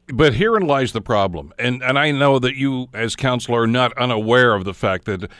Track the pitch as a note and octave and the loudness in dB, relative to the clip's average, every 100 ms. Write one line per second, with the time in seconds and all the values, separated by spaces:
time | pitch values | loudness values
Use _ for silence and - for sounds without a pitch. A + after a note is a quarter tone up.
0 | - A#2+ D#3 A#2 G#3+ A3 F3 C#3 B2+ A2+ | -8 0 2 2 0 0 0 0 0 -4
1 | G2 G#2+ G2 E2+ C#2+ - A#2+ B2 B2+ C#3 | -2 0 0 -2 -12 -6 -4 -2 -2 0
2 | D3+ C#3+ C#3+ C3+ B2+ C3+ C#3 C3 B2+ G#2+ | 0 2 2 2 0 -2 -2 -4 -6 -6
3 | A2+ - C3+ B2 A2+ A#2 A2+ A#2+ B2 A#2 | -6 -2 -2 -2 0 0 2 2 0 0
4 | B2+ A2+ A2 B2+ B2 G2+ F#2+ F#2 G#2+ F#2 | -2 -2 2 4 4 2 -2 -4 -2 -2
5 | - F#2+ F#2+ - | -4 -6 -8 -14